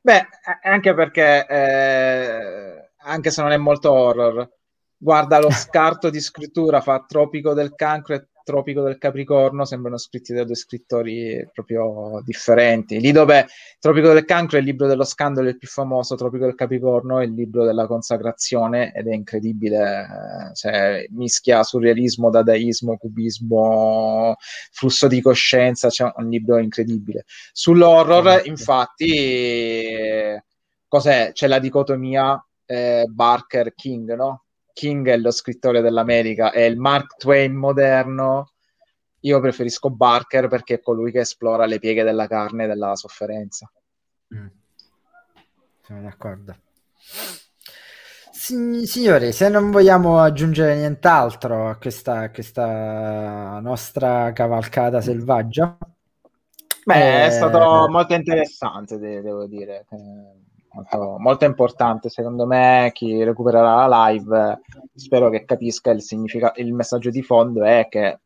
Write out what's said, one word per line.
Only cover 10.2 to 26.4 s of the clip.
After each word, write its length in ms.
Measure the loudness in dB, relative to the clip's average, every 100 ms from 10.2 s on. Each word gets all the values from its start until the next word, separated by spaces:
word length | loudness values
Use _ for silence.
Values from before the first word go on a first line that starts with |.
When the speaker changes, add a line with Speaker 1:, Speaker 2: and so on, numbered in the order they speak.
| -8
Speaker 1:
da 100 | -6
due 120 | -6
scrittori 920 | -8 -12 -18 _ -4 -4 -8 -8 -10 -12
proprio 680 | -16 -8 -4 -4 -6 -12 -12
differenti. 760 | -10 -8 4 6 6 2 -2 -2
Lì 120 | 2
dove 340 | 4 6 6 4 -8 -20 _
Tropico 320 | 0 4 6
del 120 | 6
Cancro 320 | 4 -2 2 0
è 40 |
il 40 |
libro 220 | -2 -2 0
dello 160 | 0
scandalo, 440 | -2 -2 -4 -2 -4
il 100 | -4
più 80 | -12
famoso, 480 | -10 -4 -4 -4
Tropico 300 | -6 -6 -4
del 100 | -4
Capricorno 640 | -4 -4 -2 0 0 0 -2
è 40 |
il 80 | -2
libro 280 | -6 -4 0
della 200 | 0 0
consacrazione 1080 | -2 -4 -4 -4 -4 -8 -4 -2 -2 -2 -4
ed 140 | -6 -6
è 60 |
incredibile, 960 | -6 -6 -8 -6 -6 -2 -2 -2 -4 -10 -14 -14 -14 -14
eh, 60 |
cioè, 500 | -10 -4 -2 -2 -2 -8
mischia 500 | -8 -6 -2 2 2
surrealismo, 680 | 2 2 2 2 0 0 2
dadaismo, 680 | 4 4 2 0 -4 -6 -8
cubismo, 1400 | -10 -6 -6 -6 -2 2 2 2 2 0 0 0 -2 -2 -10 -20 -20
flusso 360 | -4 -2 2 2
di 140 | 4
coscienza, 680 | 2 2 2 2 2 2 -2
c'è 220 | 0 -4
un 120 | -4 -6
libro 300 | -4